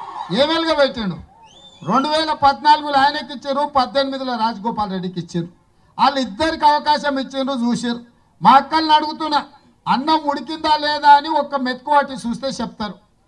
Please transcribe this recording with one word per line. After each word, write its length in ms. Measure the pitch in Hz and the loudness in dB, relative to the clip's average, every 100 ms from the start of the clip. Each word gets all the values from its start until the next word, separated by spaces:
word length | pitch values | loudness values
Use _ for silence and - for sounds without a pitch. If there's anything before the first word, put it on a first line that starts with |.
| - - - | -14 -14 -4
ఏమేలుగా 420 | 202 294 330 330 | 0 0 0 0
పెట్టిండు? 420 | 302 269 247 196 151 - _ - - - - 160 | 0 0 -2 -8 -8 -14 _ -20 -20 -20 -12 -2
రెండు 220 | 233 294 | 0 2
వేల 240 | 311 311 | 0 -2
పద్నాలుగులో 680 | 294 277 277 294 302 294 277 | 0 2 4 4 4 2 2
ఆయనకి 340 | 277 294 294 | 2 0 -8
ఇచ్చారు, 360 | 277 285 269 294 | -10 -6 -4 0
పద్దెనిమిదిలో 680 | 277 240 269 269 269 262 240 | 0 0 0 -2 -4 -6 -2
రాజగోపాల్ 540 | 226 202 220 - 196 | -4 -4 -6 -4 -4
రెడ్డికి 300 | 185 180 180 | -4 -6 -8
ఇచ్చారు. 280 | 165 175 165 - _ _ _ - | -8 -6 -8 -12 _ _ _ 0
వాళ్ళిద్దరికి 640 | 254 269 233 190 320 311 | 2 2 -2 -2 -2 2
అవకాశం 540 | 302 294 302 294 294 269 | 4 4 2 0 0 -4
ఇచ్చిండ్రు, 360 | 262 269 269 | -4 -4 -4
చూసారు. 460 | 269 240 226 240 240 - _ _ _ | -2 -2 -2 -2 -6 -10 _ _ _
మా 80 | 196 | 4
అక్కల్ని 440 | 269 277 311 311 | 4 4 0 2
అడుగుతున్నా, 500 | 302 302 311 311 285 - - _ _ 160 | 2 2 -6 -4 -4 -4 -14 _ _ -2
అన్నం 320 | 226 294 330 | 0 2 0
ఉడికిందా 520 | 294 285 247 320 311 302 | 0 -4 -6 -4 0 0
లేదా 340 | 294 294 294 | 0 2 6
అని 180 | 285 311 | 6 6
ఒక్క 260 | 302 - | -2 0
మెతుకు 360 | 277 254 247 294 | -4 -4 -6 0
వాటి 220 | 294 277 | 2 2
చూస్తే 360 | 262 233 220 269 | -4 -6 -6 -6
చెప్తారు. 460 | - 202 - 214 185 _ _ | -6 -8 -8 -10 -12 _ _